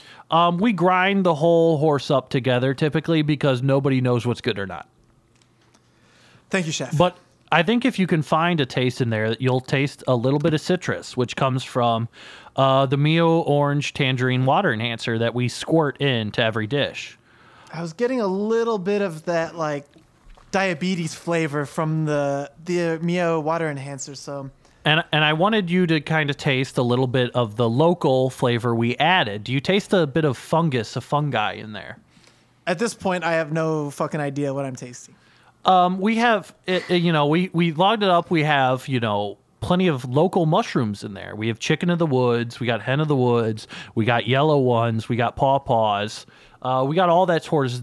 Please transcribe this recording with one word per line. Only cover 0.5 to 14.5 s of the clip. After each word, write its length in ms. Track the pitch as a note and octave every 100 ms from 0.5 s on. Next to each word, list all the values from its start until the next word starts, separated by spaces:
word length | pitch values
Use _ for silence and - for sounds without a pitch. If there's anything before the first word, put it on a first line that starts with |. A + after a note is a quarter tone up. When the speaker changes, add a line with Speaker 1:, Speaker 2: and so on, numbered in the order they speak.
| F3
Speaker 1:
we 140 | A#3+
grind 520 | F3+ F3+ F#3 F#3 G3 F3+
the 100 | D3
whole 420 | E3+ E3+ E3 D3+
horse 320 | D#3 C#3+ -
up 180 | C#3 -
together, 440 | C#3+ B2+ B2+ C3
typically, 480 | C3 D#3 D#3 D#3 E3
because 400 | D3+ D3 D3 B2+
nobody 380 | C3+ C#3 C#3 C3
knows 240 | B2+ A#2+ A#2
what's 160 | A#2
good 180 | B2 G2+
or 80 | F#2+
not. 200 | E2+ - _ _ _ _ _ _ _ _ _ _ _ _ _ - - -
Speaker 2:
Thank 160 | G3 D#3+
you, 60 |
Chef. 260 | - C3 D3
Speaker 1:
But 200 | F3 - _ _ -
I 120 | D#3+
think 220 | E3+ A#3 B3+
if 120 | -
you 80 | F3+
can 140 | E3
find 380 | - D#3 F3 E3+
a 60 | C3
taste 360 | - B2+ -
in 80 | A#2
there, 260 | A2 A2 A2+
you'll 220 | B2+ B2+
taste 420 | B2 C#3 C#3+ - -
a 80 | B2+
little 240 | B2+ D3
bit 140 | D#3+
of 80 | D3+
citrus, 540 | - F3+ - F2+ - -
which 200 | B2 -
comes 280 | C3+ B2+
from, 440 | - C3 A#2+ A2+ A#2+ - - - - -
uh, 300 | C3+ C3+ C3+
the 120 | C#3+
Mio 420 | D3 E3 E3 E3
Orange 520 | D3+ C#3+ C#3+ C#3+ -
Tangerine 520 | - C3+ B2+ B2+ B2+
Water 280 | C3